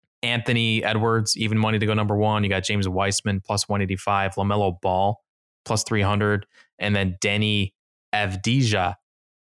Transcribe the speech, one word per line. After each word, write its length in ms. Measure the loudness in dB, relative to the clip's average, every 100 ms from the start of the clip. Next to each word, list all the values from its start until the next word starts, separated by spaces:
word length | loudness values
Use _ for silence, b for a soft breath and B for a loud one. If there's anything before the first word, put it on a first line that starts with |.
| _ -8
Anthony 600 | -2 -2 0 0 2 0
Edwards, 540 | 0 0 2 2 0 -2
even 220 | 0 2
money 200 | 2 2
to 60 |
go 80 | 0
number 240 | 0 0 0
one. 260 | 2 2
You 60 | 0
got 160 | 0
James 240 | 0 -2 0
Weissman, 540 | 0 0 -2 -2 -4
plus 260 | -2 -4 -2
one 140 | -2
eighty-five, 540 | -2 -2 -2 0 0 -2
LaMelo 440 | 0 2 0 0
Ball, 420 | -2 0 0 -2 _ _ _ _ -4
plus 180 | -4
three 160 | 0 0
hundred, 460 | 2 2 2 0 -4 b b -6
and 180 | -2 0
then 220 | 0 -2
Denny 540 | -2 0 2 0 -2 _ _ _ -4
Avdija 840 | -2 -2 -2 0 2 2 2 0 -4 _ _ _ _